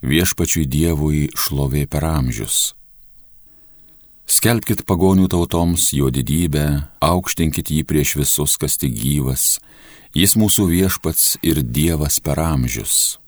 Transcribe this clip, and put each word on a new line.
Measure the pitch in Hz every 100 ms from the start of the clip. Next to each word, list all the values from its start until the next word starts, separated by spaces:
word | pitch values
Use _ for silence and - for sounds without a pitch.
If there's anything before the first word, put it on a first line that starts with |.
Viešpačiui | 62 76 90 - 85 85 73
Dievui | 67 82 78 76 76 73
šlovė | - - 69 69 71 71
per | 73 80
amžius. | 80 62 57 - - - - - _ - - - - _ _ _ _ _ _ _ _ -
Skelbkit | - 120 117 - 101
pagonių | - 92 95 95 92
tautoms | 90 85 85 85 85 -
jo | - 69
didybę, | 64 62 76 85 73 73 71 71 -
aukštinkit | 73 87 92 - 82 - -
jį | 78 78
prieš | 76 71 73
visus, | 71 - 76 -
kas | 71 -
tik | 69 57
gyvas. | 62 73 67 65 - - _ - - - -
Jis | - 98
mūsų | 113 107 - 98
Viešpats | 87 95 - 82 78 - - -
ir | 78
Dievas | 62 62 80 80 76 -
per | - 71
amžius. | 80 73 62 57 - - - -